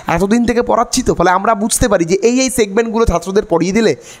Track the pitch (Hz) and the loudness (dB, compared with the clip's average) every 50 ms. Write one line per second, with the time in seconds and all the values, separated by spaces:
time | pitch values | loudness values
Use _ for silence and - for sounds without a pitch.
0 | - - 165 170 196 196 220 240 240 226 240 233 240 233 214 220 240 240 - 254 | -4 -2 0 0 0 2 2 2 2 0 0 0 0 0 0 0 0 -2 -2 -4
1 | 240 - 165 151 170 185 180 190 196 233 226 202 208 233 - - 269 240 202 180 | -2 -2 0 0 2 2 2 2 2 0 0 0 0 -4 -2 0 0 0 2 0
2 | 170 160 190 - - 233 247 254 262 254 - - 220 196 190 233 233 226 208 226 | 2 0 0 2 2 2 2 2 0 0 0 0 -2 0 0 -2 -2 -2 0 0
3 | 226 220 175 170 - 190 196 214 208 - 170 165 160 185 190 226 226 185 131 - | 0 0 0 -2 -2 0 -2 -2 0 0 0 0 0 0 0 2 2 2 0 -2
4 | - - - - | -6 -20 -20 -10